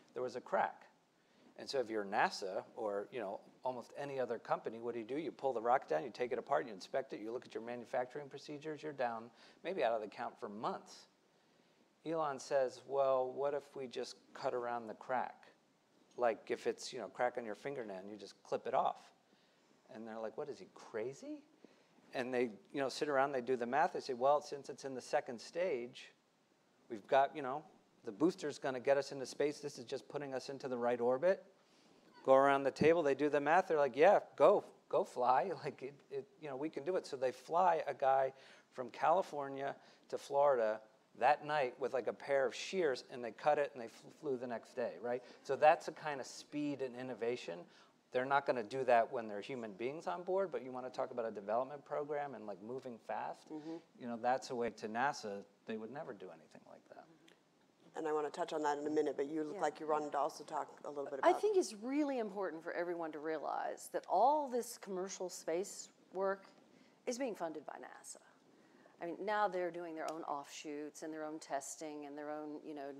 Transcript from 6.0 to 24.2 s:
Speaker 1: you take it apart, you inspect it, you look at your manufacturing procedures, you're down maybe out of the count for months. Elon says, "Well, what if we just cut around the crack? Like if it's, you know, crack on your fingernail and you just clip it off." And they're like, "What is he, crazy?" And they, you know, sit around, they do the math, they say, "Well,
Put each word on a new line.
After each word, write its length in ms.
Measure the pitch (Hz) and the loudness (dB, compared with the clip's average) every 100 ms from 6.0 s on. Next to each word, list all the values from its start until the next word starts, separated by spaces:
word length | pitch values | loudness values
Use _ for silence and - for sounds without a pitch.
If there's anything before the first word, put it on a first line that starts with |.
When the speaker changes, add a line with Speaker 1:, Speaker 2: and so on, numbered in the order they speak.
Speaker 1:
you 60 | 143 | -2
take 220 | - 123 | -4 -2
it 80 | 117 | -2
apart, 260 | - 147 135 | 0 0 0
you 80 | |
inspect 400 | 95 - 139 135 | -10 -6 -6 -4
it, 60 | 127 | -8
you 100 | 110 | -6
look 140 | 123 120 | -8 -8
at 80 | |
your 80 | 113 | -10
manufacturing 680 | 117 120 110 127 127 147 139 | -8 -10 -4 -4 -4 -6 -12
procedures, 540 | 139 - 143 156 147 | -14 -12 -10 -10 -8
you're 100 | 151 | -8
down 360 | 139 120 113 120 - - - | -2 -2 -2 -10 -18 -20 -12
maybe 200 | 160 190 | -6 0
out 80 | 117 | 2
of 80 | 117 | 2
the 60 | 104 | -2
count 260 | - 117 - | -6 -8 -8
for 100 | 113 | -10
months. 560 | 104 160 190 - - - _ _ _ _ _ _ _ _ _ 151 | -6 -4 -6 -10 -20 -20 _ _ _ _ _ _ _ _ _ -4
Elon 340 | 165 151 135 | -2 -2 -2
says, 420 | - 143 127 117 113 | 2 2 2 -2 -2
"Well, 440 | 139 135 131 127 | 2 4 4 2
what 220 | 127 143 | 0 0
if 220 | 143 - 139 | 0 -6 -10
we 120 | 127 | -8
just 280 | 127 120 - _ | -6 -8 -10 _
cut 200 | - 139 | -4 -2
around 340 | 123 120 120 110 | 0 -2 -4 -6
the 80 | - | -10
crack? 520 | - 123 - - - _ _ _ _ _ _ - | -2 -2 -2 -8 -20 _ _ _ _ _ _ 2
Like 320 | 120 107 - | 2 2 -2
if 160 | 113 120 | -2 0
it's, 240 | - - | -2 -4
you 80 | 127 | -8
know, 80 | 95 | -6
crack 300 | - 123 123 | 0 0 0
on 80 | 113 | -6
your 100 | 101 | -6
fingernail 440 | 143 139 107 92 | -8 -8 -8 -8
and 100 | 101 | -10
you 80 | 104 | -12
just 240 | 98 - | -14 -14
clip 220 | - 123 117 | -4 -4 0
it 60 | |
off." 380 | 135 190 - - _ _ _ _ _ _ _ - | 0 0 -2 -12 _ _ _ _ _ _ _ -18
And 140 | 113 113 | -14 -10
they're 120 | 113 | -8
like, 180 | 110 135 | -8 -6
"What 120 | 147 | -8
is 100 | 98 | -10
he, 80 | 92 | -14
crazy?" 720 | - - 110 123 143 285 294 - _ - _ _ _ - | -18 -8 -6 -6 -8 -12 -12 -14 _ -20 _ _ _ -10
And 200 | 135 123 | -6 0
they, 160 | 123 123 98 - | 0 0 -2 -8
you 80 | 143 | -2
know, 80 | 131 | -2
sit 180 | - 151 | -2 2
around, 240 | 135 139 | 4 4
they 100 | 135 | 2
do 140 | 120 123 | 0 0
the 100 | 120 | 2
math, 260 | 139 185 | 2 2
they 60 | 156 | 0
say, 140 | - | -6
"Well, 280 | 120 | 2